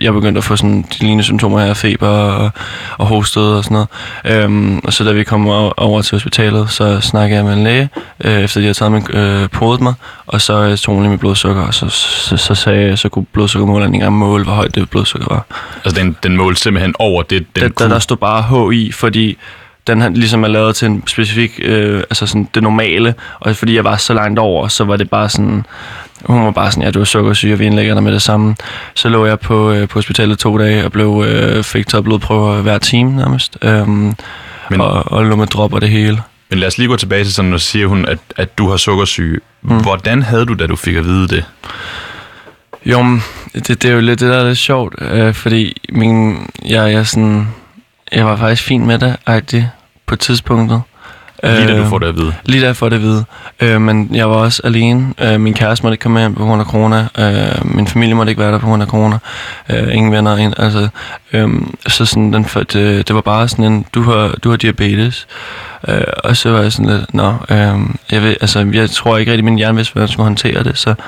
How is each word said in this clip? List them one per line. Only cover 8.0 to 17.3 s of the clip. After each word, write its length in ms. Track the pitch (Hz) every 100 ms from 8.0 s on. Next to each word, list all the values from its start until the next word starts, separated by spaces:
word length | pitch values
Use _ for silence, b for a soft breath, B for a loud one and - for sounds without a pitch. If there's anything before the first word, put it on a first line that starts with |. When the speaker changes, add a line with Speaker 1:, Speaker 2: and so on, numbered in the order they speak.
| B -
Speaker 1:
øh, 200 | - 104
efter 160 | 101 104
de 60 | 104
havde 80 |
taget 180 | 101 107
min, 120 | 107 101
øh, 360 | 110 101 98 98
podet 320 | - 113 123
mig, 120 | 123 123 B B -
og 140 | 107
så, 120 | - 104
øh, 140 | 104 101
tog 160 | - 98
hun 80 |
lige 80 | 101
mit 80 | 98
blodsukker, 420 | 95 98 98 95
og 100 | -
så, 160 | - -
så, 480 | - - - - -
så 180 | - 104
sagde, 420 | - 101 101 101
så 120 | 104
kunne 160 | - 92
blodsukkermåleren 600 | - 104 101 104 101 101
ikke 100 | 98
engang 100 | 98 104
måle, 240 | 101 101
hvor 100 | 98
højt 220 | 104 - -
det 140 | 95
blodsukker 380 | 98 101 - -
var. 160 | - - B B B 98
Speaker 2:
Altså, 160 | 87
den, 140 | 92 78
den 140 | 92 92
målte 240 | 92 87
simpelthen 320 | 113 98 92 -
over 240 | 110 87
det, 60 |
den 160 | 80